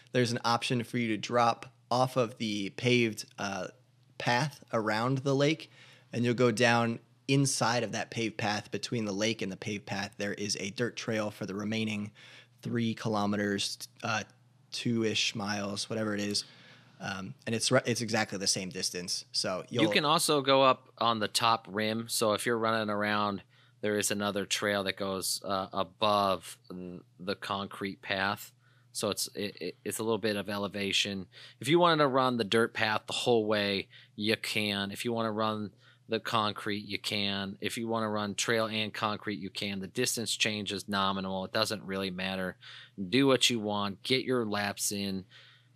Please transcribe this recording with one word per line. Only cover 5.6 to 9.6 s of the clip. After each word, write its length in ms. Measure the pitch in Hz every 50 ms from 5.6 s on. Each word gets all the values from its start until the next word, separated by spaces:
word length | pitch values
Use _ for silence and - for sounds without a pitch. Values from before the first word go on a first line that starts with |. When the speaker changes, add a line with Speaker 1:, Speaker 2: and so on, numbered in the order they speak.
| - - - - - - - - _ - -
Speaker 1:
and 120 | 113 120
you'll 100 | 120 120
go 160 | 110 127 120
down 480 | 113 101 123 117 117 117 117 117 113 - - _ _ _ _ -
inside 540 | 135 139 139 131 - - 123 113 120 123 113
of 100 | 104 107
that 180 | 110 98 -
paved 260 | - 120 117 107 101
path. 340 | - - 104 104 104 - -
Between 360 | - 101 - - - 120 110
the 60 | 104 98
lake 280 | 98 107 113 113 113 107
and 80 | 95
the 60 | 95
paved 300 | 92